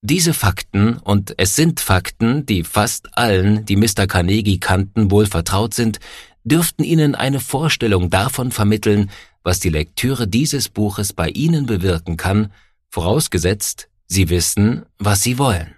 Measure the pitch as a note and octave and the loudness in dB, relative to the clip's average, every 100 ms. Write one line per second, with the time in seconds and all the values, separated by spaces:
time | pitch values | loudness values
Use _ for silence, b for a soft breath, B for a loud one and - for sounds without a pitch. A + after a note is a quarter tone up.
0 | G#2 D#3+ E3+ - G2+ F#2+ - G2 G#2+ A#2 | 0 0 2 0 0 -2 -4 0 0 0
1 | - G2+ G2 - F#2+ - E3 E3 - F#2 | 0 0 0 -2 -2 2 0 0 0 -2
2 | - - A2+ C#3 - G2 E2 - A2 - | -2 -2 0 0 0 -2 0 -2 -2 -2
3 | - - A#2 G2 F#2+ G#2+ G#2+ G2 A2 G#2+ | -8 -2 2 2 4 2 2 2 2 2
4 | G2 F#2+ F2 G#2 G#2 F#2+ - F#2+ G2 A#2 | 0 0 2 0 2 0 0 0 0 0
5 | G#2 G2+ G#2+ F2 E2 G2 A2+ A2+ A#2 G#2+ | 2 4 2 0 -2 -2 -2 0 -2 -2
6 | B B B B - D3+ E3+ - D3 D#3+ | B B B B 0 0 0 -2 0 2
7 | D3+ - C3 C#3 - C3+ D#3+ - A#2 G2 | 2 2 -2 -2 -4 -2 -2 0 2 2
8 | F2+ F#2 A2 - B2+ - G#2 G#2+ A2 G#2 | 2 0 0 -2 -4 0 0 2 2 2
9 | G2+ B B B - F#2 F#2 D#2 D#2 - | 0 B B B -4 -2 0 -2 -4 -4
10 | B2 C3+ A2 G#2+ D3+ C#3+ B2+ - G#2 G2 | -4 -2 -2 0 0 -2 -4 -2 -4 -2
11 | G2+ - E2 D#2 D#3 E3 C3+ G#2 F#2+ E2+ | -6 -4 -6 -2 0 0 0 0 0 -2
12 | E2 E2 - G2+ G#2+ b b b _ - | -4 -6 0 0 0 b b b _ -4
13 | E2+ B2 - F3+ F2+ G#2 - - - _ | 0 0 0 0 0 -2 -4 -8 -14 _
14 | _ F#2 F2 F2 E2 - G#2 C#3 - _ | _ 0 2 2 0 2 2 2 -8 _
15 | G#2 G2+ A#2 B2 C#3 F#2 D#2+ | 0 0 0 0 0 0 -4